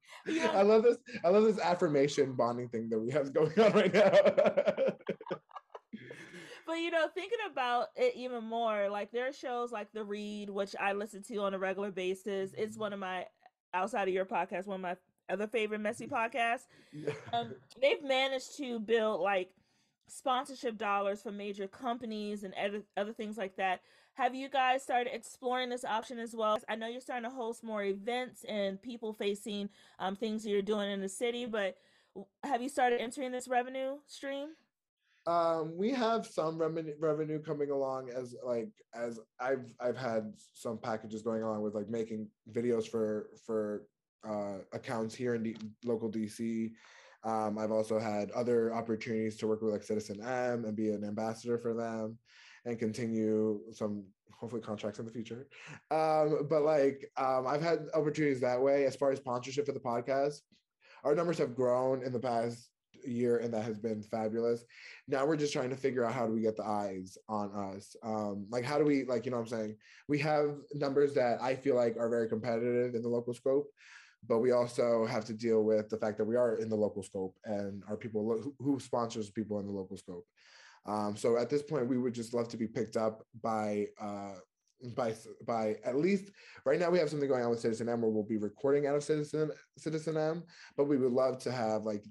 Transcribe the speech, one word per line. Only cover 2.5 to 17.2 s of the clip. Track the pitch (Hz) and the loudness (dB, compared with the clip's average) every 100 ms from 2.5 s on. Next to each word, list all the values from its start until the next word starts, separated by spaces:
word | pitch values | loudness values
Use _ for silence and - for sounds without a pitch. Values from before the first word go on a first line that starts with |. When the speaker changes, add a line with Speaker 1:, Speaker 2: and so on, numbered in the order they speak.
| 120 123 | 0 -4
Speaker 2:
thing | 117 113 | -4 0
that | 110 | 0
we | 117 | 2
have | 147 139 | 0 2
going | 165 156 202 | 2 4 6
on | 214 | 8
right | 202 185 | 8 6
now. | 202 190 | 8 8
<laughs> | - 190 - 220 - - - 539 - - - - - _ - _ - - 220 127 - 175 175 165 - - | 10 8 6 6 4 2 2 0 0 -8 -8 -6 -8 _ -20 _ -20 -16 -16 -14 -16 -16 -18 -16 -14 -6
Speaker 1:
But, | 330 | -2
you | 339 | 0
know, | 330 311 | 2 0
thinking | 370 392 453 403 | -2 -4 -4 -4
about | 277 247 240 - | -2 0 0 0
it | - 247 233 | 0 0 0
even | 254 240 | -6 -6
more, | 220 226 233 208 202 | -4 0 0 2 0
like, | 208 208 | 0 -2
there | 240 254 | -2 -4
are | |
shows | 285 277 240 240 | -4 -4 -2 -2
like | 220 208 | -6 -8
The | 214 | -8
Read, | 202 208 208 208 202 | -6 -6 -6 -6 -6
which | 196 196 - | -4 -4 -2
I | 196 | -2
listen | 202 214 196 208 | 0 -4 -10 -8
to | 208 | -2
on | 196 | -2
a | 190 | -2
regular | 190 190 202 | -2 -2 -4
basis. | 180 185 190 214 196 190 - | -2 -2 -2 -4 -4 -4 -4
It's | 214 | -6
Speaker 2:
Mm-hmm. | 220 | -4
Speaker 1:
one | 214 | -6
of | 202 | -4
my, | 190 185 - _ - _ - | -6 -6 -8 _ -20 _ -4
outside | 180 202 220 190 | -2 0 0 2
of | |
your | 185 | 2
podcast, | 190 208 180 180 202 | 0 0 0 -4 -4
one | 190 | -6
of | |
my | 185 185 _ _ - | -4 -6 _ _ -6
other | 196 214 | -4 -2
favorite | 233 214 214 | 0 0 -2
messy | 208 233 226 | -2 -4 -4
podcasts. | 262 233 254 233 247 - - | -2 0 0 0 0 -6 -20
Speaker 2:
<laughs> | - | -18
Yeah. | 147 - - | -8 -6 -6